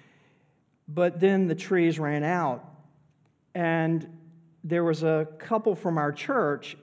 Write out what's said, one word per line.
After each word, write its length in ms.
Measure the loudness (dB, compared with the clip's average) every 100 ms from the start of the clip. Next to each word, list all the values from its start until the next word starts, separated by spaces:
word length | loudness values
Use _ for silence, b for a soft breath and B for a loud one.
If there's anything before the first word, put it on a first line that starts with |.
| b b b b b b _ _ -8
but 320 | 0 0 2
then 280 | 2 4 2
the 80 | 0
trees 440 | 0 2 2 2
ran 240 | -2 -2
out. 400 | 0 0 -2 -4 -8 -20 -20 _ _ _ _ _ _
And 540 | -2 0 2 2 0 -4 -18 -20 -20 _ _
there 200 | -4 0
was 200 | 2 2
a 240 | 2 2 0 -8
couple 340 | -4 0 0
from 240 | -2 -2 0
our 140 | 0
church 680 | -2 -4 0 0 -2 -8 -12